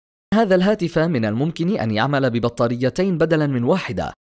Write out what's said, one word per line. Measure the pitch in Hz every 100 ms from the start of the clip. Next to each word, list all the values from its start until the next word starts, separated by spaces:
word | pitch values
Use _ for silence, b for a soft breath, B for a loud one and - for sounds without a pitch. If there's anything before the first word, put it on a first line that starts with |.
| _ _ _
هذا | 214 214
الهاتف | 185 190 214 170 160
من | 156 131
الممكن | 107 113 160 156 170 214
أن | 113
يعمل | 107 131 143 131
ببطاريتين | 113 117 - 117 123 127 - 196 165
بدلاً | 165 160 143
من | 127
واحدة، | 120 185 - 90 76 - _